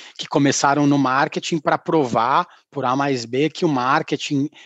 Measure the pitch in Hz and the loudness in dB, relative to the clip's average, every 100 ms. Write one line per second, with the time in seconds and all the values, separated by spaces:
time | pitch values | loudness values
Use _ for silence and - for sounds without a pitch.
0 | - - - 151 143 - 143 139 143 143 | -16 -16 -4 0 2 2 2 2 4 2
1 | 131 135 151 - - 170 165 156 - 165 | 2 0 0 -4 -4 -4 -2 -2 0 0
2 | 131 117 117 147 180 - _ 143 127 131 | 0 0 2 2 0 -8 _ -6 -2 0
3 | 143 131 117 127 151 - 175 135 123 147 | -2 -4 -4 -2 -2 0 0 0 2 0
4 | - 147 - 143 147 - | 0 -6 -2 -2 -2 -6